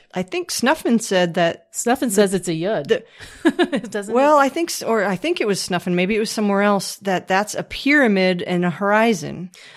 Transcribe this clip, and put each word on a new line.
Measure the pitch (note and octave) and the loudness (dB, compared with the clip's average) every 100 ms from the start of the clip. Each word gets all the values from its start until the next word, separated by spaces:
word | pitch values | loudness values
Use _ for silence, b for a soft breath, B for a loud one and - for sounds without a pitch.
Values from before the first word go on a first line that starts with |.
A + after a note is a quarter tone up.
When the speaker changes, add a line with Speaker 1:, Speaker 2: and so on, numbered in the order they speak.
| _ | _
Speaker 1:
I | - | -8
think | F3+ F4 F4 | -6 -6 -6
Snuffin | - A#3+ D#4+ F4+ A#3 | -2 0 0 2 0
said | - F#3+ F3+ | 2 0 2
that | E3+ E3+ - _ | 2 0 -2 _
Speaker 2:
Snuffin | - - C4+ C4 | -6 -2 0 0
says | G3+ G3+ | 2 2
it's | F#3+ F#3 | 2 -2
a | |
yud. | D#3+ F3 G#3 C#3+ | -4 -2 -2 0
Speaker 1:
the | G#3 - - - - E4 - F4 B3 | -2 -2 -20 -20 -2 0 2 0 -2
Speaker 2:
<laughs> | G#3+ | -6
Doesn't | G#3 G3+ | -8 -2
Speaker 1:
Well, | A#3 C#4 D4+ | 2 4 6
Speaker 2:
it? | |
Speaker 1:
I | C#4 | 4
think | D4+ E4+ | 0 -4
s-, | - | -4
or | - A3 | -2 0
I | G3 F#3 | 0 -2
think | D4+ E4+ | -2 -2
it | A3 | -2
was | F#3+ | -2
Snuffin, | - F3+ F#3 | -2 -4 -2
maybe | F3 F#3 A3 | 0 0 0
it | |
was | G#3+ | -2
somewhere | - G#3 G3 | -2 0 2
else, | G#3 G3+ - - | 2 0 -2 -8
that | G3 F3+ - | -4 -4 0
that's | F#3+ G#3 | -2 -2
a | - | -6
pyramid | - - C4+ D4 B3 G3 F#3 F3+ | -10 -4 2 4 4 4 2 0
and | - F3+ | -2 -2
a | F3 | 0
horizon. | D3 G3+ G#3 A#3 G3 D3 C3+ F3+ B B | 0 2 4 2 0 -4 -10 -12 B B